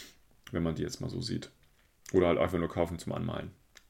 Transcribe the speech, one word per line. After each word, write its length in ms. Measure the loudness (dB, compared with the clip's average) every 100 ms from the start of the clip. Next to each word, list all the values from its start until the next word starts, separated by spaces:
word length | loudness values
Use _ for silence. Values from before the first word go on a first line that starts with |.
| -14 -20 _ _ -6
Wenn 100 | -2
man 140 | 0 -2
die 60 |
jetzt 180 | -4 -6
mal 100 | -6
so 100 | -6
sieht. 300 | -4 -6 -6 -16 _ _ _ _ 0
Oder 160 | 4 6
halt 100 | 6
einfach 200 | 4 2
nur 100 | 0
kaufen 300 | 0 0 -2
zum 120 | -4
Anmalen. 380 | -4 -4 -4 -8 -14 _ -20